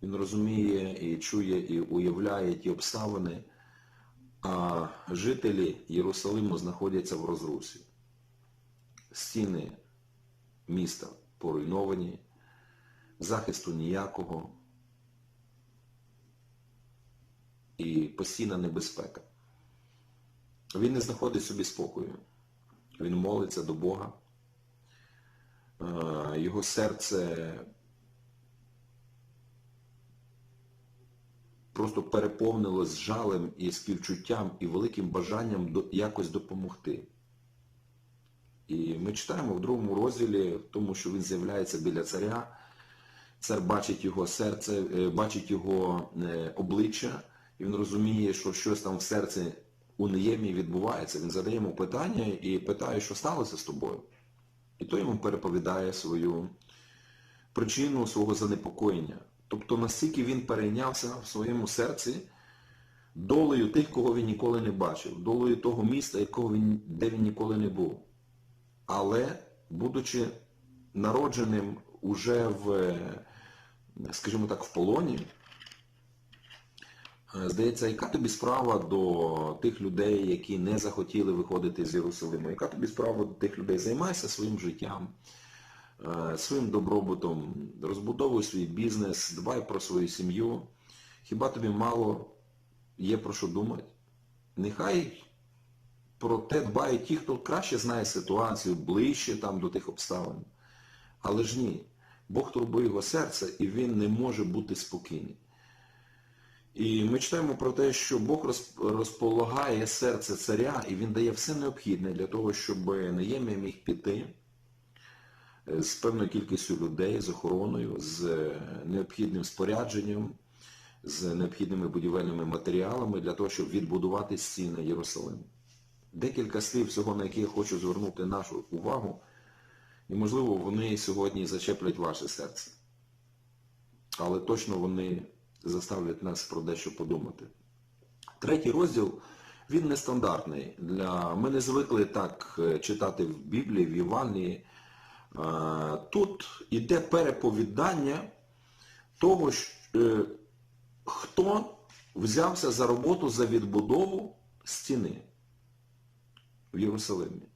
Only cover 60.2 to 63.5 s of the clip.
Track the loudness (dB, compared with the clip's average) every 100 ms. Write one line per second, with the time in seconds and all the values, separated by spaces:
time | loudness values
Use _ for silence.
60.2 | 0 0 0 0 2 2 0 -2 -4 -6
61.2 | -8 -4 0 0 0 0 0 0 -4 -4
62.2 | -6 -20 -20 -20 -20 -20 -20 _ _ -12
63.2 | 4 6 6